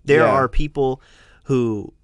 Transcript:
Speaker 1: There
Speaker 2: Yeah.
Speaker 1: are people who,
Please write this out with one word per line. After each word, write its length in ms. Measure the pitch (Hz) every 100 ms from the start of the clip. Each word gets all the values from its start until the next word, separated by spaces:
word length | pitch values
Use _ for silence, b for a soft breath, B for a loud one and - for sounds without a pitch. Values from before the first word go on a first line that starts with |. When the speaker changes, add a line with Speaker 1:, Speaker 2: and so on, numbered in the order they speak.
Speaker 1:
There 160 | - 147
Speaker 2:
Yeah. 120 | 156
Speaker 1:
are 160 | 139 131
people 520 | 143 147 147 131 131 b b b b
who, 480 | - 131 117 104 - -